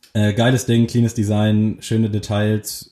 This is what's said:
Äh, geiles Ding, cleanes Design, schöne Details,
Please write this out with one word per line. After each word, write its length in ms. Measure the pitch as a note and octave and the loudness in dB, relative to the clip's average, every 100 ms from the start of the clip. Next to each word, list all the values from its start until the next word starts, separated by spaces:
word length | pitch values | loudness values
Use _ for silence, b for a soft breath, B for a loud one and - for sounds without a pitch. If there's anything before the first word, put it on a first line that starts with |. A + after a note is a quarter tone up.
| _ | _
Äh, 180 | A2 G#2 | 0 0
geiles 320 | G2+ A#2 B2+ - | 2 2 0 0
Ding, 180 | A#2 A#2 | 2 2
cleanes 280 | A#2+ A#2 - | 2 0 0
Design, 640 | G2+ G#2 G#2+ G#2+ G#2+ - | 0 2 2 2 0 -4
schöne 280 | - A2 A2 | -4 -2 0
Details, 840 | G#2 - G#2 G#2+ G#2 - - - | -2 -4 -2 0 -2 -4 -14 -16